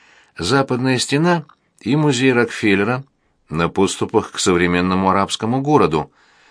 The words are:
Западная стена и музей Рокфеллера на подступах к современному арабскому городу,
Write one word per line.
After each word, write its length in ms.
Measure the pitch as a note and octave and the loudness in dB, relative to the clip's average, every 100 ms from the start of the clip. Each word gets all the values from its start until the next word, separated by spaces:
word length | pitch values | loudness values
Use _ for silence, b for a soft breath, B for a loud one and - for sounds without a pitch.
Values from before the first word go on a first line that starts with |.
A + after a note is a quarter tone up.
| b b b - | b b b -8
Западная 640 | F2 C#3 C3+ B2 C3 B2+ | -2 0 0 -2 0 -2
стена 460 | - C#3+ E3+ E3+ - _ _ _ | -2 0 0 -2 -4 _ _ _
и 140 | - D3 | -2 0
музей 360 | D3+ B2 C3 | 0 2 2
Рокфеллера 720 | A#2+ A#2 - G#2+ G2 G2+ B2+ C#3 _ _ _ _ | 2 0 0 0 2 0 -4 -8 _ _ _ _
на 200 | D#2 E2 | -4 -2
подступах 600 | - F#2+ - G2+ A2 F#2 | 0 0 0 -2 -2 -2
к 80 | - | -4
современному 680 | G2+ F2 F2 F2+ F#2 F#2 F#2+ | 0 2 2 0 0 0 0
арабскому 520 | F#2+ G2 - A2 C3 | 0 -2 -4 -4 -4
городу, 500 | C#3 D3 F2 D#2 C#2+ b b b b | 0 2 2 0 -4 b b b b